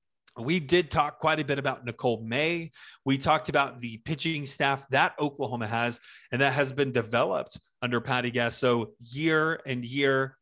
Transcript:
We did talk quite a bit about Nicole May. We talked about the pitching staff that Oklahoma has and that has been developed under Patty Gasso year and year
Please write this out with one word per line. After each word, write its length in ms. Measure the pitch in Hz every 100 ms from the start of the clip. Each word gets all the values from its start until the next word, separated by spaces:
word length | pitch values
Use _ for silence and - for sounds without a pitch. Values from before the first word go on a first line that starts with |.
| _ _ - -
We 220 | 117 180
did 320 | 139 175 156
talk 300 | 160 147 -
quite 180 | 156 156
a 60 |
bit 160 | 147 139
about 240 | 135 131
Nicole 360 | 123 - 127 113
May. 520 | 113 127 160 170 165 - - -
We 140 | 135 135
talked 300 | 147 156 -
about 320 | 143 139 123
the 180 | 120 113
pitching 460 | - 156 165 156
staff 400 | 139 - 139 135 -
that 260 | 131 175 -
Oklahoma 480 | 151 - 123 120 107
has 320 | 117 120 117 - - -
and 100 | 127
that 120 | 139
has 180 | 131 135
been 180 | 131 139
developed 640 | 120 110 117 165 170 - - _ -
under 200 | 123 120
Patty 320 | 117 123 123
Gasso 560 | 120 117 - 127 120 107 -
year 600 | 117 131 160 156 160 160
and 200 | 135 127
year 520 | 120 139 139 135 135 _